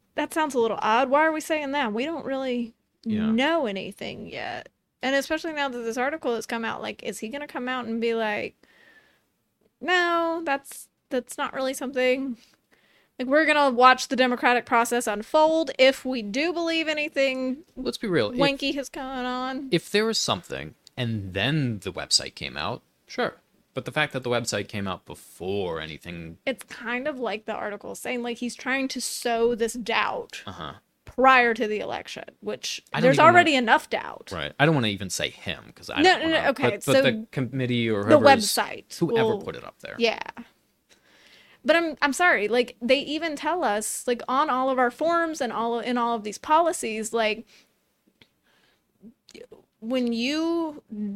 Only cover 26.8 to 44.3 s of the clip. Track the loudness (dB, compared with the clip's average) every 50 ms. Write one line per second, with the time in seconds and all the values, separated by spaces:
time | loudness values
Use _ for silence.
26.8 | -10 -8 -6 -6 -6 -6 -6 -4 -6 -6 -6 -6 -8 -8 -8 -6 -6 -8 -10 -10
27.8 | -12 -14 -14 -10 -8 -6 -6 -6 -6 -6 -6 -6 -8 -8 -8 -8 -6 -4 -2 -2
28.8 | -2 -4 -6 -6 -6 -8 -8 -4 -2 -2 0 2 2 2 2 0 -2 -4 -4 -6
29.8 | -6 -2 0 0 0 0 -4 -6 -10 -10 -14 -14 -14 -12 -12 -10 -10 -12 -12 -14
30.8 | _ _ _ _ _ -10 0 4 6 8 8 8 6 4 2 0 -2 -2 -2 -4
31.8 | -4 -6 -6 -8 -8 -10 -14 -14 -14 -16 _ _ -8 -8 -8 -6 -8 -8 -10 -10
32.8 | _ -6 -2 2 4 4 6 8 8 10 10 8 6 6 4 2 4 4 4 2
33.8 | 2 -2 -6 -6 -6 -8 -14 -14 -12 -10 -6 -6 -6 -6 2 4 4 6 6 4
34.8 | 2 0 0 -2 -6 -6 -4 -4 -4 -4 -4 -8 -8 -8 -8 -8 -10 -20 -20 -18
35.8 | -12 -6 0 4 4 4 4 4 0 0 0 2 2 0 0 2 0 -2 -2 0
36.8 | 0 2 4 4 4 4 2 0 -6 -8 -6 -4 -4 -4 -2 -2 -2 0 0 0
37.8 | 2 2 0 0 6 8 8 8 10 8 8 8 4 0 0 0 -2 -2 -6 -14
38.8 | -14 -14 -4 -2 0 2 2 2 2 2 0 -2 -6 -10 -12 -12 -14 -16 -18 _
39.8 | -14 -12 -4 -2 -2 -2 -2 -4 -10 -14 -14 -18 -20 _ _ _ _ _ _ _
40.8 | _ _ _ _ _ _ _ _ _ _ -20 -20 -20 _ _ _ 0 2 2 4
41.8 | 2 0 -2 -2 -2 -2 2 4 4 4 4 4 2 2 2 0 0 -2 -6 -8
42.8 | 2 2 2 2 2 -4 -4 -4 -4 -4 -6 -4 -2 -2 -2 0 0 0 0 0
43.8 | -2 -4 -8 -6 -2 -4 -4 -2 -2 -2